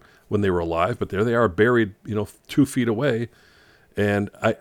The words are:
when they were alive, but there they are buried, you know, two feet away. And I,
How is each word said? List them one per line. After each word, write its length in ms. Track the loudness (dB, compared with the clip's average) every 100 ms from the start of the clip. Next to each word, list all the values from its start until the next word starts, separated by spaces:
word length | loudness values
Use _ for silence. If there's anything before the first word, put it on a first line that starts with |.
| _ _ -6
when 140 | -2
they 80 | 0
were 100 | 0
alive, 380 | 0 0 -2 -2
but 120 | -4
there 140 | -2
they 120 | 0 2
are 120 | 2
buried, 460 | 2 2 4 0 -4 -8
you 100 | -6
know, 120 | -6 -10 -6
two 180 | 0 2
feet 220 | 2 -2
away. 420 | 0 0 -2 -4 _ _ _ _ _ _ -2
And 340 | 0 0 -2 -2
I, 140 | -4 -2